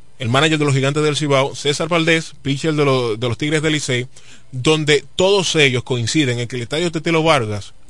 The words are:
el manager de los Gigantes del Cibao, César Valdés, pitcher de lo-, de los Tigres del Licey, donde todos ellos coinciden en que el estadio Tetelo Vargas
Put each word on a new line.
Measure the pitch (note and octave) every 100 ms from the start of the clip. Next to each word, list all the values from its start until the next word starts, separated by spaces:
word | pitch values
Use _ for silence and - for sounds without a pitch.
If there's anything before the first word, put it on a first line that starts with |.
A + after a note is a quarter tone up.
| - -
el | B2
manager | C3 D#3+ D#3
de |
los | D3
Gigantes | C3+ C3+ D3
del | D3+ D3
Cibao, | D3+ C#3 C#3
César | - C#3 D3 D#3+
Valdés, | E3+ D#3+ E3 - -
pitcher | C#3 C#3 D#3+
de | D3+
lo-, | C#3+ C3 A#2+ G#2+
de | B2
los | A2+
Tigres | D3 D#3
del | D#3
Licey, | D3+ - B2 B2+ - - - -
donde | C3 C3+ D#3 D3+ C#3+ -
todos | - F#3 G3+ E3+ E3
ellos | C#3+ B2
coinciden | - B2 A2+ D#3 C3+ A#2+
en | A#2
que | B2
el |
estadio | A#2 D3+ F3
Tetelo | D#3+ D#3+ E3
Vargas | D#3+ D3 G#2+ G2+ - - -